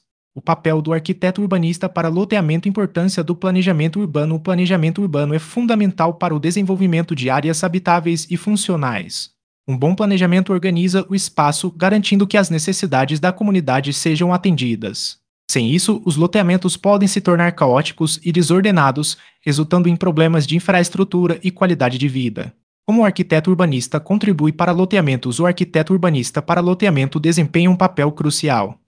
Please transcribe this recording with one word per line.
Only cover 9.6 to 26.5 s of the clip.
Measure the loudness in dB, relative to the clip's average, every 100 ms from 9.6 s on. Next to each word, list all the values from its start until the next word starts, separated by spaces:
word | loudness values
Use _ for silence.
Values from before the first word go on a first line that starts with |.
| -8
Um | -2
bom | 0
planejamento | 0 0 2 2 2 2
organiza | 0 0 0 0 0 -2
o |
espaço, | -4 -2 0 0 0 -6
garantindo | -2 0 2 2 2 2
que | 2
as | 0
necessidades | 0 -2 -4 -2 0 0 0
da | -2
comunidade | 0 0 0 0 0 -2
sejam | -4 -2 0 0
atendidas. | 0 0 0 0 -2 -6 -8 -10 -12 _ _ -6
Sem | -2 0
isso, | 0 0 -2 -2
os | 0
loteamentos | 0 2 2 2 0 -2
podem | 0 2 2
se | 0
tornar | 0 2 2
caóticos | 2 2 2 0 -2 -4 -2
e | -2
desordenados, | 0 2 2 4 4 2 0 -4 -8 _ _
resultando | -4 -2 0 2 2
em | 2
problemas | 0 2 2 2 0
de | 0
infraestrutura | 0 0 0 0 -2 0 0 0
e | -4
qualidade | -2 0 2 0 0
de | -2
vida. | -2 -4 -4 -10 -14 _ _ -2
Como | 2
o | 2
arquiteto | 0 0 0 2
urbanista | 2 2 0 -2 -6
contribui | -2 0 0 2 0
para | 0 0
loteamentos? | 0 2 2 2 0 -2 0
O | 0
arquiteto | 0 0 0 0
urbanista | 2 2 0 -2 -4
para | -2